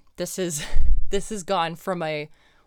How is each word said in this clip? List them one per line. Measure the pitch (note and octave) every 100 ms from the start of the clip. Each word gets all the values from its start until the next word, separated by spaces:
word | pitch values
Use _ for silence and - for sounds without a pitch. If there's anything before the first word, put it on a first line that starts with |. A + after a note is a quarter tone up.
| _ -
this | F3 -
is, | F#3 D3 - - -
<laughs> | - -
this | G3 -
has | G#3+
gone | E3 F#3+ E3
from | E3 - F3
a | D#3+ D3+ D3+ _ _ _